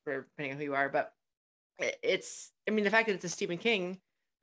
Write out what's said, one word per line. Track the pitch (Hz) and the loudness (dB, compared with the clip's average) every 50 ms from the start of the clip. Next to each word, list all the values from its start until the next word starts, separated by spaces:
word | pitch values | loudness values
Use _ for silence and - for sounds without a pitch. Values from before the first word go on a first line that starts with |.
| _ | _
for | 151 135 135 127 - _ | -6 -6 -6 -6 -10 _
depending | - 147 135 | -8 -6 -6
on | 135 143 | -6 -6
who | 151 | -4
you | 143 139 | -2 0
are, | 135 139 139 | 0 0 2
but | 139 147 - - - _ _ _ _ _ _ _ _ _ _ _ _ - | 2 0 0 0 -6 _ _ _ _ _ _ _ _ _ _ _ _ -4
it, | - 120 - - | -4 -4 -2 0
it's, | - 143 185 185 - - - - - - - _ _ 196 | 0 0 0 0 0 -6 -8 -8 -10 -12 -16 _ _ 0
I | |
mean, | 214 214 202 | 0 2 4
the | 196 | 6
fact | 214 226 226 220 | 6 6 4 4
that | 196 | 0
it's | 175 - | -2 -4
a | 175 | -6
Stephen | - - 202 180 175 | -4 -4 -2 -2 -2
King, | 175 - 233 233 196 180 180 190 - _ _ _ _ _ _ _ _ | 0 2 2 2 2 0 -4 -6 -10 _ _ _ _ _ _ _ _